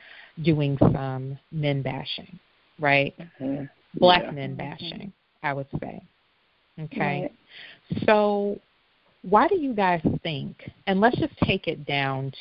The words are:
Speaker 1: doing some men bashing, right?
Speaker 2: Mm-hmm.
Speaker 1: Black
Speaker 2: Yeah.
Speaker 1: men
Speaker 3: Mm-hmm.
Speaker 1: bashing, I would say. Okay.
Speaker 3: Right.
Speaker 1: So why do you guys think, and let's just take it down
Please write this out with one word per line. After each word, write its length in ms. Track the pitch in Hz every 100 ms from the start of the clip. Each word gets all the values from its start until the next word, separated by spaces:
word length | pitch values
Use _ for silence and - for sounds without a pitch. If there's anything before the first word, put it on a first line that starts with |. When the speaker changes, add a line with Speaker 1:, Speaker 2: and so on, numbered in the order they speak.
| - - - -
Speaker 1:
doing 340 | 160 151 143 139
some 600 | - 143 135 131 131 139 _
men 280 | 156 147 139
bashing, 580 | 127 131 147 - - 175 _ _ _ -
right? 360 | 147 139 143 - 170 -
Speaker 2:
Mm-hmm. 240 | 135 139 139 _ _
Speaker 1:
Black 300 | - 180 180
Speaker 2:
Yeah. 60 | -
Speaker 1:
men 240 | 143 135 135
Speaker 3:
Mm-hmm. 0 |
Speaker 1:
bashing, 540 | 143 160 170 - 196 - _ _
I 120 | 151
would 140 | 139 139 -
say. 220 | 135 - - _ _ _ _ _ _ -
Okay. 440 | 156 - 147 143
Speaker 3:
Right. 100 | - _ _ - - - - -
Speaker 1:
So 540 | - 214 208 202 202 202 _ _ _ _ _ _
why 260 | 185 208 311
do 80 | 392
you 140 | 277
guys 300 | 208 185 175 - -
think, 480 | 165 139 139 - - - -
and 140 | 190
let's 160 | 226 -
just 180 | 311 -
take 280 | - 196 170
it 200 | 151 147
down 440 | 143 135 135 135 -